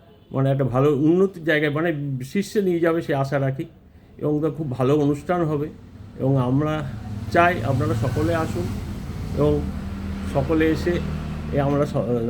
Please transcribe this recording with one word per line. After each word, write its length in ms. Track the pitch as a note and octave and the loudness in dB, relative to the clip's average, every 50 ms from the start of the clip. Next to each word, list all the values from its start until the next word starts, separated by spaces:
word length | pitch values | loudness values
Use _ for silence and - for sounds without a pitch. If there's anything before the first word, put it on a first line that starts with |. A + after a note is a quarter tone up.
| - - - - - - | -20 -20 -20 -20 -14 -6
মানে 200 | - C3+ C3+ C3+ | -2 0 2 2
একটা 120 | C#3 C3+ C3+ | 2 2 0
ভালো 320 | A2 A#2 C3 C#3 D3+ D3 | 2 2 2 4 4 4
উন্নতির 480 | B2 G#2 D3+ E3+ F#3 G3 F#3+ F#3+ F3 D#3 | 4 4 4 4 4 4 2 0 -2 0
জায়গায়, 300 | D#3+ D#3 D3+ D#3 D3+ C#3 | 0 2 2 2 0 0
মানে 440 | D#3 E3+ F3 D3+ C#3+ C#3+ C#3+ C3+ B2 C3 | 0 0 0 0 -2 -4 -4 -4 -6 -6
শীর্ষে 360 | - - G3+ G3 - - G#3+ | -4 -2 -2 -2 0 0 0
নিয়ে 180 | G3 F#3 F3 E3 | 2 2 2 2
যাবে 220 | E3 E3 E3 E3+ | 2 2 2 2
সে 140 | - - D3 | 0 0 0
আশা 240 | C3+ C3+ C3+ D3+ C3+ | 0 0 0 0 0
রাখি, 260 | C3+ C3+ C3+ C3+ E3 - - - - - - - - - - | 0 0 -2 -4 -6 -10 -12 -20 -20 -20 -20 -20 -20 -20 -10
এবং 240 | - - D3 D3+ D3 | -4 -2 0 0 0
তা 80 | D#3 D3+ | 0 -2
খুব 220 | C#3+ D3+ E3 C3 | -2 -4 -4 -4
ভালো 240 | B2 C3 B2+ B2+ D3 D3+ | -2 0 2 4 4 4
অনুষ্ঠান 440 | C#3+ C#3+ D3 C#3+ - - F3 F3 E3+ | 4 2 2 0 0 -2 0 0 0
হবে। 260 | D3+ D#3 C#3+ D3+ D3+ - - - - - - - - - - | 0 0 -2 -2 -4 -8 -12 -20 -20 -20 -18 -18 -14 -6 -2
এবং 180 | B2+ C3+ C#3 | 0 2 4
আমরা 460 | C3+ B2 B2 C3 C#3+ D3+ D3+ D#3 D3+ C#3 C3+ - - - - - - - - | 4 4 4 2 2 2 2 0 -2 -4 -6 -8 -10 -10 -10 -10 -8 -4 0
চাই 320 | - E3+ F3 F3 F3 - - | 4 4 4 4 4 2 0
আপনারা 300 | C#3 C3+ C3+ D3+ D#3 E3 | 0 0 0 0 0 0
সকলে 420 | - - - - D3+ D#3 E3 E3 | 0 0 0 0 0 0 0 0
আসুন 280 | D#3+ D#3+ C3 - E3+ F3 - - - - - - - - - - - - - - | 0 -2 -2 -2 -4 -4 -4 -6 -6 -6 -8 -8 -8 -8 -8 -8 -8 -8 -4 -2
এবং 240 | C#3 C#3+ D3+ D3 D3 - - - - - - - - - - - - - - - | 0 2 2 2 2 0 -4 -4 -6 -6 -8 -8 -6 -6 -6 -6 -6 -6 -4 -2
সকলে 320 | C#3+ C3 D3 E3 D#3 D#3+ | -2 0 2 2 2 4
এসে 340 | D#3+ D#3 C#3+ - F3 F3 D3+ - D3+ - - - - - - - - - | 2 2 2 0 0 0 -2 -2 -4 -4 -6 -6 -6 -6 -8 -6 -4 -2
এ 60 | C#3 | 0
আমরা 260 | C#3 C#3 C#3+ C#3+ D3 | 2 2 2 2 0
স-, 100 | C#3+ - C3 G2 A#2 B2 A#2 A2+ | 0 0 -2 0 0 0 0 0